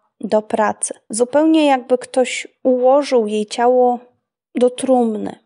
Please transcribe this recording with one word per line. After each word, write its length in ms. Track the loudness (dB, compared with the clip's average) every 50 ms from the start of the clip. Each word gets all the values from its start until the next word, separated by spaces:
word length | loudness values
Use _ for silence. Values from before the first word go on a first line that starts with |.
| _ _ _ _
do 220 | -6 -2 -2 -2 -2
pracy. 520 | -2 -2 -2 -2 -2 -2 -6 -8 -10 -10 -14 _ _
Zupełnie 560 | -6 -4 -4 0 0 2 2 4 4 4 4
jakby 320 | 2 2 0 0 -2 -2 -4
ktoś 480 | -4 -4 -2 -2 -2 -2 -4 -8 -12 -14 -18 _ -2
ułożył 640 | 0 0 2 2 2 2 2 2 0 0 0 0
jej 200 | 0 -2 -4 -4
ciało 520 | -6 -4 -2 0 2 4 4 2 2 0 -2 -6 _ _ _ _ _ _ _ _ _ _
do 160 | 0 0 0
trumny. 680 | 0 -2 -2 0 0 2 0 0 -2 -6 -8 -10 -12 -14 _